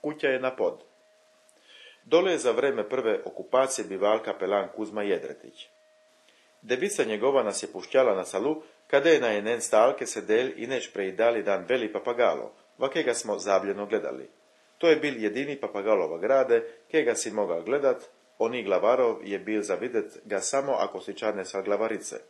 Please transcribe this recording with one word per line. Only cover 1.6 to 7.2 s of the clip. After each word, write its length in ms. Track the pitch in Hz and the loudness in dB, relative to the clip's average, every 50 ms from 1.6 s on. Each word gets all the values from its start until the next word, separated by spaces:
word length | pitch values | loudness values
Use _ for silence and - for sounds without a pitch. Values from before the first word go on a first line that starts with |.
| _ _ - - - - - _ _ | _ _ -20 -20 -20 -20 -20 _ _
Dole 280 | - - 165 180 190 175 | 4 4 6 6 6 2
je 60 | 147 | 2
za 120 | 117 123 | 2 2
vreme 380 | 113 113 127 143 123 117 104 - | 2 2 2 0 0 0 -4 -2
prve 320 | 131 127 117 113 107 - - | -2 -2 0 0 0 0 -2
okupacije 600 | - - - 92 - - 127 135 135 - - 104 | -8 -10 -12 -10 0 2 2 2 2 0 -6 -6
bival 380 | 85 98 92 98 101 107 113 - | -6 -4 0 2 2 2 2 0
kapelan 460 | 110 95 - 98 92 101 101 98 98 - | -4 -6 -4 -2 0 0 0 0 -2 -6
Kuzma 260 | - 107 104 104 107 101 | -8 -8 -6 -6 -6 -2
Jedretić. 680 | 101 92 80 - - - - - - - - - _ _ _ _ _ _ _ _ _ _ _ _ _ _ _ _ _ _ _ _ | -2 -2 -2 -4 -8 -14 -14 -16 -20 -20 -20 -20 _ _ _ _ _ _ _ _ _ _ _ _ _ _ _ _ _ _ _ _
Devica 420 | 110 123 127 165 202 - - 139 | -4 -2 0 0 -2 0 0 -2
njegova 380 | 113 110 104 | -2 0 0